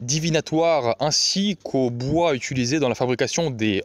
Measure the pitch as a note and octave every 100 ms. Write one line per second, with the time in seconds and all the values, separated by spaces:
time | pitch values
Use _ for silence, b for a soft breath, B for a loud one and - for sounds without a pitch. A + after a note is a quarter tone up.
0 | B2 D#3 E3 D#3 - D#3 E3 D#3 A#2+ -
1 | D3 - - F#3+ G3+ F3+ - C3+ B2+ A#2+
2 | C3 D#3+ E3+ C3 - C3 A#2+ D#3 C3 A2
3 | B2+ B2 B2+ - D#3+ A#2 A2 G2